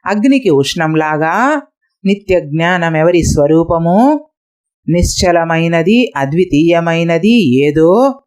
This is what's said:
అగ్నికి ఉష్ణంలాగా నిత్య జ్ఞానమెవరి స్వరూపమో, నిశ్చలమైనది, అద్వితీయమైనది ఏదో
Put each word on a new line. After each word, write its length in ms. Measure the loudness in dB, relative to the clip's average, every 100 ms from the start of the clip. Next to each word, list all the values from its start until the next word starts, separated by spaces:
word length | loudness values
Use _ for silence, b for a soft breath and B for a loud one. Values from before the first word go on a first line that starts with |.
| -4
అగ్నికి 440 | 0 2 2 2
ఉష్ణంలాగా 1120 | 0 0 -2 -2 -2 -2 -2 -2 0 0 -2 -8 _ _ _ -4
నిత్య 360 | -4 0 -2
జ్ఞానమెవరి 840 | -2 -4 -2 -2 -2 0 0 0
స్వరూపమో, 1000 | 0 0 2 2 0 -2 0 2 2 0 -6 _ _ _ _ _ -4
నిశ్చలమైనది, 1200 | -2 -2 -2 0 0 0 -2 0 0 2 0 0 -4
అద్వితీయమైనది 1500 | -4 -2 0 0 2 0 0 -2 -2 0 2 2 2 2 0
ఏదో 460 | 2 2 2 0 -4